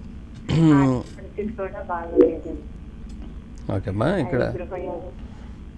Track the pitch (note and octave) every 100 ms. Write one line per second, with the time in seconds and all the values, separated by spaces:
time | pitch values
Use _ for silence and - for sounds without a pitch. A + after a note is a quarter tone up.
0 | - - - - - C#3+ D#3+ C#3+ C3+ B2+
1 | - - - - G#3+ G#3+ F#3+ G3+ G3+ F3
2 | E3+ E3 E3 E3 - - - - - -
3 | - - - - - - - G2+ G2+ G2
4 | B2+ G3 C3 B2+ A#2 A#2+ F3+ F#3 F3 -
5 | - - - - - - -